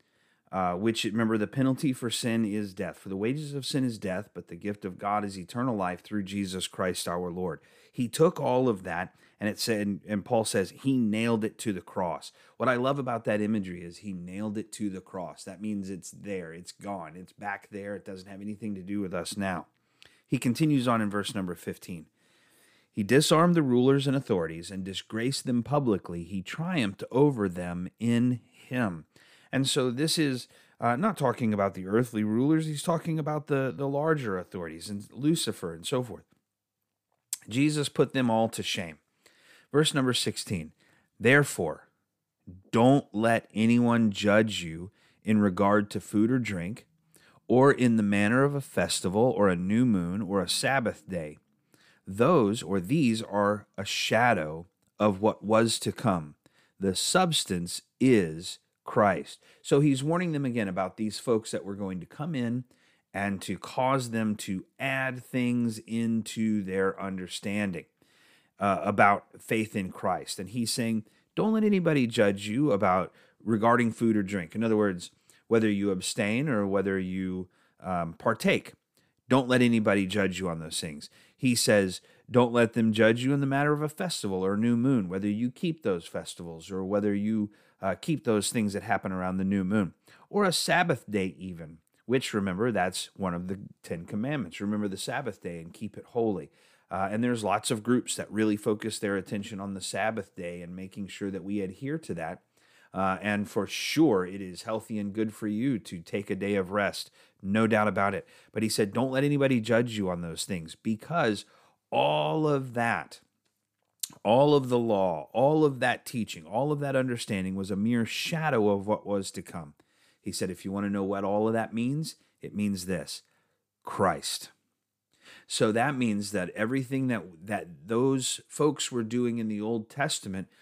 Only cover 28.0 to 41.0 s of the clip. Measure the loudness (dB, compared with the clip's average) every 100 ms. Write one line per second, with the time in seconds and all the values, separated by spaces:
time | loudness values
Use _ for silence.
28 | 0 2 2 0 _ _ -8 -4 -2 -4
29 | -12 _ _ -20 _ -2 0 2 0 0
30 | 0 2 0 -2 -8 _ _ -4 0 2
31 | 0 0 0 2 0 2 0 -2 0 2
32 | 2 0 0 2 2 2 0 -4 -2 -2
33 | -2 -4 -2 -4 -2 -2 -2 -2 -4 0
34 | 0 0 0 -4 -4 -8 -8 -8 -10 -10
35 | -10 -4 0 2 0 -6 -8 -10 -4 -4
36 | -4 -10 -18 _ _ _ _ _ _ _
37 | _ _ _ -12 -4 2 2 2 0 2
38 | 2 2 2 4 2 0 -6 -4 -6 -10
39 | _ _ _ _ _ -20 _ 0 2 2
40 | 2 0 -2 -4 -6 -6 -8 -16 _ _